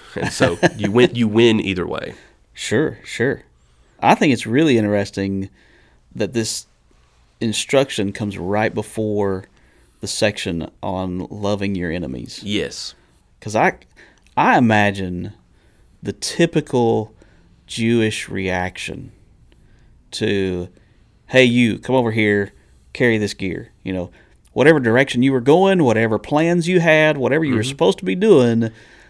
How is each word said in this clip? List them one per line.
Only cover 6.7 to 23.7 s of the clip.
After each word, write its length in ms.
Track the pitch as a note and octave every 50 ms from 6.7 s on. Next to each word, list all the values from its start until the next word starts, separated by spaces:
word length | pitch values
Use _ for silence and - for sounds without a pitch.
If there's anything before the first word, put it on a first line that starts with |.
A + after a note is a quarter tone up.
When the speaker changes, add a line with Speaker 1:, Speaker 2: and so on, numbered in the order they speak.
| _ _ _ _ _ _ _ _ _ _ _ _ _ _
Speaker 2:
instruction 720 | - A2+ G#2 - - - - C3+ C#3 C#3 - - G2+ G2
comes 260 | G2+ - A2 G#2 F#2+ F#2
right 360 | F2 F#2 G2+ G#2 A2 A2+ -
before 720 | G#2+ G#2 - - - A2 G#2+ G#2 G#2 G2+ G2 G2 F#2+ F#2+ - _ _ _ _ _ _ _ _ _ _
the 60 | - G2+
section 600 | - - - G#2+ G2+ - - G2+ F2 E2+ D#2 - - _ -
on 440 | G2 F#2+ F#2 F#2+ F#2 F2+ F2+ F2+ -
loving 460 | - G#2 G#2 G2+ G#2 G2 G2+ G2+ G2+
your 160 | F#2 F2 F2
enemies. 500 | D#2+ F2+ E2+ C2+ C2 B1 A1+ - - - -
Speaker 1:
Yes. 500 | G2 G#2 G2 D#2 C#2 - - - - - _ _ _ _ _ _ _ _ _
Speaker 2:
'Cause 160 | - A2 G#2
I, 220 | A2 C#3+ F#3 - - _ _ _ - - - _ _ _ _ _
I 220 | - D3 A3 B3+ F3
imagine 760 | B2+ A2+ A2 G#2+ G#2 G2+ G2+ G2 F#2+ F2+ F2+ F2+ F#2 G2 G#2 _ _ _ _ _ _ _ _ _ _ _ _ _ -
the 100 | G#2 G2+
typical 1000 | - - - - - F3 E3 - D#3+ C#3+ - - B2+ A#2+ A2+ A2+ A2 G#2+ A2 - - - - _ _ _ _ _ _ _ -
Jewish 600 | - - A#2 A2+ A#2 A#2 A2+ A2 G#2 - - -
reaction 840 | G#2 G2 F#2+ F#2 F#2 F#2 F2+ F#2 F2+ - - - - - - - - _ _ _ _ _ _ _ _ _ _ _ _ _ _ _ _ _ _ _
to, 560 | - - A2+ G#2+ G2+ G2 G2 F#2+ F#2 F2+ F2 F2+ - _ _ _ _ _ _ _ _ _ _ -
"Hey, 160 | - B2+ C3
you, 340 | B2+ A#2 B2 B2 A#2 G2 -
come 160 | - - B2
over 160 | C3 A#2+ A#2
here, 400 | A2 A#2 G#2+ G#2 G#2 G2+ G2+ G2 - _ _ _ _ _ _ _ -
carry 240 | - B2+ A#2+ A2+ G#2+
this 160 | G#2 G2 -
gear." 360 | - G2+ F#2+ F2 F2 - -